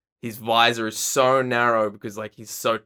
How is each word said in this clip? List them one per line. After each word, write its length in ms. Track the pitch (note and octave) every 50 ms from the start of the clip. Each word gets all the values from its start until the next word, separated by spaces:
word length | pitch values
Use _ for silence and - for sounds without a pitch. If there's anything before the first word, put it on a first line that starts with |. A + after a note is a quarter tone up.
| _ _ _ _
his 160 | - A#2 G#2+
visor 520 | - A2 A2+ A2+ A2+ A#2 A#2+ A#2+ A#2 A2 A2
is 80 | A2 -
so 440 | - - - C#3 C3 B2+ C3 C3+ B2+
narrow 480 | B2 B2 A#2+ A#2+ A#2+ A#2 A2 G#2+ G#2
because, 280 | G2+ G2+ - A2+ G2 G#2+
like, 160 | G#2+ G#2+ -
he's 160 | - A2 -
so 280 | - - - B2 A2+ G#2+ -